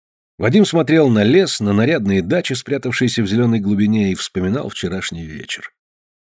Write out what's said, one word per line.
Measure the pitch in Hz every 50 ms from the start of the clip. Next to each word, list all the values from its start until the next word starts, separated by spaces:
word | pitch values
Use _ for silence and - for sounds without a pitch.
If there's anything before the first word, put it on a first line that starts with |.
| _ _ _ _ _ _ _ -
Вадим | 95 117 151 214 202
смотрел | - - 170 147 - 160 160 151 131
на | 113 107
лес, | 101 110 151 190 190 - - -
на | 107 101
нарядные | 101 104 113 143 170 135 104 98 98 95
дачи, | 82 95 156 180 - - 131
спрятавшиеся | - - - 143 135 - 127 117 - 127 117 - 120
в | 107
зелёной | 95 104 117 123 117 113 110
глубине, | 98 101 104 98 107 104 110 110 101 95
и | 92
вспоминал | - - - - 95 92 92 113 143 - -
вчерашний | - - - 85 92 95 - - 85 85 82
вечер. | 78 76 73 - - - - - - _ _ _ _ _ _ _ _ _ _